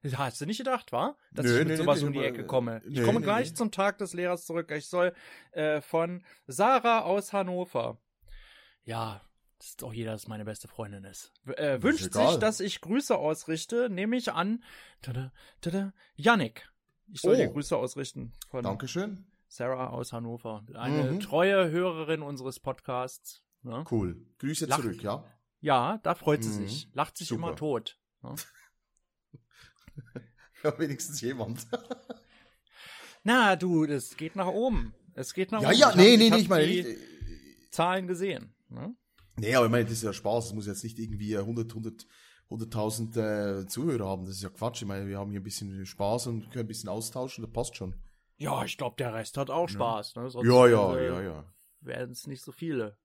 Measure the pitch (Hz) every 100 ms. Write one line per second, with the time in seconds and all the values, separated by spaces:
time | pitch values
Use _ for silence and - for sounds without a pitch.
0 | 143 127 135 - 147 220 262 254 - 120
1 | 196 285 _ - 123 120 160 160 151 147
2 | 147 139 139 120 - 131 120 113 - 135
3 | 117 - - 214 202 - 220 - 196 196
4 | 190 175 180 175 - 170 165 151 - 180
5 | 180 175 - - - 170 151 151 - 165
6 | 170 180 - - - 131 208 262 240 226
7 | 202 196 196 202 185 180 180 - 117 113
8 | _ _ - - - - _ _ - 117
9 | 113 101 _ _ _ _ - - 123 113
10 | 110 110 - 110 107 104 - - 107 101
11 | 95 95 - _ 131 - 147 131 220 320
12 | 185 202 208 165 220 220 190 - 160 233
13 | - 233 151 156 - 160 - 233 247 180
14 | 208 247 240 - 185 233 - - - _
15 | - 120 131 - - _ 170 185 196 -
16 | _ - 147 233 117 - - _ _ _
17 | _ 170 180 254 - 147 143 147 123 139
18 | 135 135 117 - - 131 117 104 131 170
19 | 208 190 - _ _ - 123 131 127 123
20 | 123 117 117 117 117 107 110 113 120 151
21 | 131 170 202 151 190 196 175 165 180 165
22 | 151 160 147 139 127 - 139 131 - 123
23 | 127 - - - _ _ 123 117 160 117
24 | 92 80 - _ 135 156 151 165 120 90
25 | 104 123 - _ _ _ 147 131 127 220
26 | - 175 - 147 113 104 98 131 - 127
27 | 156 - 170 113 170 156 156 120 110 -
28 | _ _ 123 143 - _ _ _ _ _
29 | _ _ _ 143 _ _ - _ - -
30 | - 120 - _ _ _ 151 147 156 135
31 | - 156 117 131 110 117 - 247 - 254
32 | _ - _ _ _ _ _ - - -
33 | - - 202 254 214 180 180 165 156 143
34 | - - 160 196 180 190 254 220 220 -
35 | _ - 135 - 185 220 139 226 277 180
36 | 196 240 226 220 175 175 156 180 139 107
37 | - - - 82 67 - _ - 170 185
38 | 180 180 196 151 - _ _ 120 147 247
39 | _ _ _ - 107 127 113 120 110 113
40 | 113 95 104 117 117 107 101 98 113 113
41 | 110 104 104 107 101 117 113 113 110 -
42 | - _ - _ _ 110 113 110 107 113
43 | 113 113 107 104 104 98 95 - 160 123
44 | 95 95 92 95 98 - 113 117 101 98
45 | 98 98 101 101 98 - 101 95 95 -
46 | 101 120 123 113 110 127 110 110 104 104
47 | 113 131 127 - 110 117 120 - 92 -
48 | - _ _ _ 143 - - - 127 -
49 | 123 110 110 139 131 143 175 196 120 113
50 | 104 - 123 - 117 123 123 110 98 87
51 | 85 87 95 78 80 _ _ _ - 123
52 | 123 123 - 131 - - 165 135 107 101